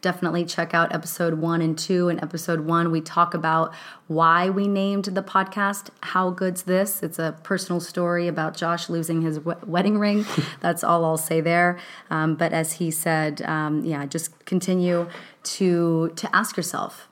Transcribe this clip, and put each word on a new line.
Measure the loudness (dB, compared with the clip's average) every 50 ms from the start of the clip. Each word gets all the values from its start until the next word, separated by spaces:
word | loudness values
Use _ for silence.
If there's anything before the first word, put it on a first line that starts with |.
Definitely | 0 -2 -2 0 -2 0 0 0 -2
check | -2 -2 -4 -4 0
out | 2 2 2 2 0
episode | -6 -6 -8 -4 -2 -2 0 0
one | 0 0 0 2 2
and | 2 0 0
two. | -2 -2 0 2 2 2 2
In | 0 -2
episode | -4 -6 -6 -6 -4 -2 -2 -2
one, | 0 0 2 2 2 2
we | 0 0
talk | -2 -2 2 2 2 2 2
about | -2 0 2 2 2 2 0 -4 -14 -18 -18 -20 -20 _
why | -4 2 4 6 6 6 6 4 2
we | 2 0 0 0
named | 2 2 0 0 0 -2 -4
the | -2 -4 -4
podcast | -4 0 0 0 0 0 -2 -2 -2 -2 -2 -4 -10 -16 -16 _
How | -12 -2 0 0 0 0
Good's | 0 0 -2 -2 -2 -4
This. | -2 0 2 2 2 0 -2 -6
It's | -6 -6 -4 -4
a | -4 -4 -4 -6
personal | -4 -4 -2 -2 -2 -2 -2 -4
story | -4 -4 -4 -2 0 0 0 0 0 -2
about | -2 -2 -2 -4 -4
Josh | -2 -2 -2 -2 -2 -2 -4
losing | -4 -4 -2 0 0 0
his | 0 0 -2 -2
we-, | -4 -6 -6 -6 -6
wedding | -2 0 2 2 4 2 2
ring. | 2 2 2 0 0 0 -2 -4
<laughs> | -4 -4 -8 -4
That's | -2 -2 0 0 2
all | 4 4 4 4
I'll | 2 0
say | 0 0 0 0 2
there. | 2 4 4 6 4 4 2 0 -8 -16 -18 -20 -8 -4
Um, | -2 0 2 0 2
but | 2 0 0
as | 2 0 -2 -2 -2
he | -2 -2 -2
said, | -2 -2 0 0 2 2 0 0 -2 -4
um, | -4 -4 -2 -2 0 0 0 0 0
yeah, | -2 -2 -4 -4
just | -4 -4 -6 -6 -6 -12 _ _
continue | 0 0 0 2 2 2 2 2 2 2 2 0 -2 -8 -16 -18 -18 -20 _ _
to, | -10 -2 2 2 4 4 4 4 4 4 2 2 0 -2
to | -6 -6 2 2
ask | 2 2 2 -4
yourself | -4 -4 -4 -4 -6 -6 -6 -8 -16 -20 _